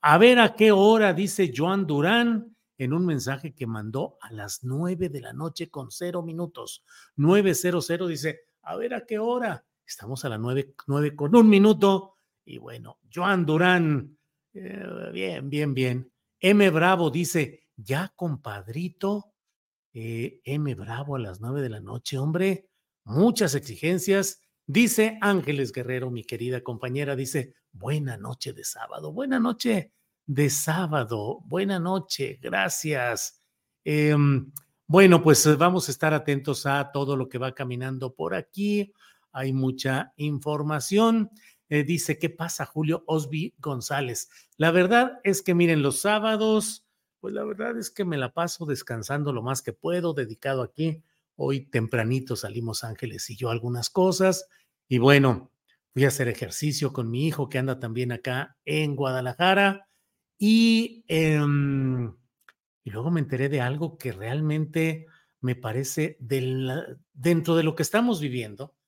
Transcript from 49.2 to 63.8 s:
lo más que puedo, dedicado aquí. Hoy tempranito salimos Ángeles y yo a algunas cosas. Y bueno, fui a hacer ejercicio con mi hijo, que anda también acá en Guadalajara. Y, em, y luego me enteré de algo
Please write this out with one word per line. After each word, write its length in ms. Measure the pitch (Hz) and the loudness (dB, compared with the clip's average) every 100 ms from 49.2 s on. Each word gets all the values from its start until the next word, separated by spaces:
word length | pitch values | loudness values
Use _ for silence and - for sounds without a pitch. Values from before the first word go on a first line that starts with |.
| 143 | -2
lo 80 | 123 | -4
más 220 | 117 131 | -4 -6
que 100 | - | -8
puedo, 400 | 117 160 180 170 | -8 -4 -2 -2
dedicado 480 | 143 117 110 139 135 | -4 -6 -6 -4 -4
aquí. 400 | 120 - 160 160 _ _ _ - | -4 -4 -4 -4 _ _ _ -8
Hoy 260 | 139 139 | -4 -4
tempranito 720 | 135 123 110 120 110 131 131 113 | -2 -2 0 -2 0 -2 -4 -8
salimos 480 | 104 110 117 107 | -8 -8 -8 -8
Ángeles 460 | 117 107 123 110 - | -10 -10 -12 -10 -12
y 40 | 107 | -8
yo 140 | 123 | -6
a 40 | |
algunas 360 | 117 117 123 113 | -4 -4 -6 -4
cosas. 580 | - 185 185 190 185 - _ _ _ _ | 0 2 4 2 0 -6 _ _ _ _
Y 60 | 127 | 4
bueno, 540 | 127 143 135 104 - _ _ _ _ | 8 8 6 2 -6 _ _ _ _
fui 120 | - 135 | 0 0
a 20 | |
hacer 200 | 135 120 | 2 -4
ejercicio 640 | 113 110 - 151 131 139 | -4 -8 -4 -4 -2 -4
con 200 | 139 113 | -4 -6
mi 160 | 120 156 | -4 -4
hijo, 200 | 147 131 | -4 -4
que 120 | 135 | -4
anda 200 | 131 127 | -4 -4
también 320 | 120 113 123 | -6 -6 -6
acá 460 | 117 - 127 139 _ - | -6 -6 -6 -8 _ -6
en 300 | 151 151 135 | -2 -2 -2
Guadalajara. 920 | 135 127 127 123 180 190 202 196 _ _ _ _ _ _ | -4 -4 -6 0 2 4 2 0 _ _ _ _ _ _
Y, 640 | 208 226 226 226 226 - _ | 4 6 6 4 0 -8 _
em, 1080 | 160 160 151 147 143 139 139 131 127 117 98 _ _ _ _ _ _ | 0 2 2 2 2 0 0 0 -2 -4 -10 _ _ _ _ _ _
y 60 | - | -10
luego 220 | 101 135 | -6 -2
me 80 | 170 | -2
enteré 300 | 151 127 139 | -2 -2 -2
de 120 | 143 | 0
algo 380 | 123 147 | -2 -4